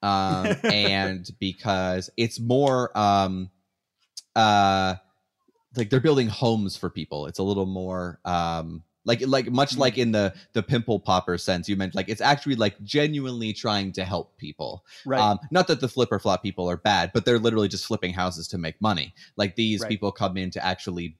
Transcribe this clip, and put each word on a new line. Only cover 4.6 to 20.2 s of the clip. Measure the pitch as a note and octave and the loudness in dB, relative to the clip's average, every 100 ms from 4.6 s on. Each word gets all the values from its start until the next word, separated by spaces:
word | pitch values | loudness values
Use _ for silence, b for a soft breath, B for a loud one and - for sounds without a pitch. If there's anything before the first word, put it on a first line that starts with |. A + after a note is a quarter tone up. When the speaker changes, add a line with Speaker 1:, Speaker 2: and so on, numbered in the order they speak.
| G2 F#2+ F#2+ F#2 _ _ _ _ _ _ _ A#2+ | 6 4 2 -2 _ _ _ _ _ _ _ -4
Speaker 1:
like, | A2 | 2
they're | C3 | 2
building | D#3 C#3 A#2 | 4 4 2
homes | G2+ A#2+ A2+ G2 - | 2 2 2 0 -4
for | F#2 | -8
people. | - D#2 D2 D2 | -6 -8 -8 -8
It's | - | -4
a | |
little | F#2+ G2+ F#2+ | -2 0 -2
more, | F#2+ F#2 F#2 F2+ E2 - | -4 -6 -6 -6 -8 -4
um, | F2 E2+ E2 E2 E2 - _ - | -2 0 -4 -6 -12 -16 _ -2
like, | D3 C3+ | 0 2
like, | C3+ A#2 | 0 2
much | B2 C#3 B2+ | 2 2 2
Speaker 2:
Mm. | |
Speaker 1:
like | C3 B2+ | 0 2
in | A#2+ | 2
the, | G#2+ G2 B B | 4 2 B B
the | A#2 | -4
pimple | G2+ C#3+ A2+ G#2 | 0 0 0 -2
popper | - F#2 F2+ F2 | 2 2 2 -4
sense | - F2+ F2 | -2 -2 -2
you | G2 | -2
meant, | F#2+ | -2
like, | G2 F#2+ | -4 -4
it's | G#2+ | -2
actually, | A2+ C#3+ - B2+ | 2 2 0 0
like, | G#2+ - | 0 -2
genuinely | G2+ D3 D3+ D3+ C3 B2 A2 | -2 0 0 0 -6 -6 -6
trying | G#2 A#2+ G#2 G2 | -4 -2 -2 -2
to | F#2 | -6
help | F2+ F2+ E2 _ | -4 -4 -6 _
people. | - D2 C2+ F2+ B B - | -16 -10 -10 -12 B B -4
Speaker 2:
Right. | C3 | 2
Speaker 1:
Um, | G#2+ G2+ - | 4 2 0
not | E3+ F#3 | 0 2
that | D3 | 2
the | B2+ | 0
flip | - A#2+ | 0 0
or | G2+ | 2
flop | A2 F#2 | 0 0
people | G2+ F#2 F2+ | -2 -4 -4
are | F2 | -2
bad, | A2 G2 E2+ | 2 2 2
but | A#2+ G#2+ | 0 2
they're | A#2+ | 4
literally | A2+ A2+ G2+ | 4 2 0
just | F#2+ - | -2 -4
flipping | A2 F2+ | -4 -4
houses | F2+ F#2 E2+ E2 | -2 -4 -4 -8
to | F#2+ | -6
make | E2 - | -6 -2
money. | G#2+ F#2 C#2 B B - | -2 0 -4 B B -4
Like, | G2+ F2+ | -4 0
these | A2+ G#2 | 0 0
Speaker 2:
Right. | A2 | -2
Speaker 1:
people | G#2+ G2+ | -2 -4
come | - | -2